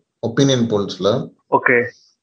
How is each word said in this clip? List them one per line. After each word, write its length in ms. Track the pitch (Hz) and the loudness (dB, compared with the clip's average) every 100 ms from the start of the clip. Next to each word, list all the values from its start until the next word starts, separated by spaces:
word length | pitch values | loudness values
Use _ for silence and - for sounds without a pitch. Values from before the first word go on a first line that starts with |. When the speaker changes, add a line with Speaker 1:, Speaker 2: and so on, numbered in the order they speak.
| _ _ 113 | _ _ -4
Speaker 1:
ஒப்பீனியன் 400 | 113 139 127 113 | 0 2 2 0
போல்ஸ்ல. 640 | 104 95 - 95 127 156 - _ | -2 -4 -4 -2 -2 -4 -14 _
Speaker 2:
ஓகே. 360 | 143 - 120 120 - _ _ | 0 2 0 0 -8 _ _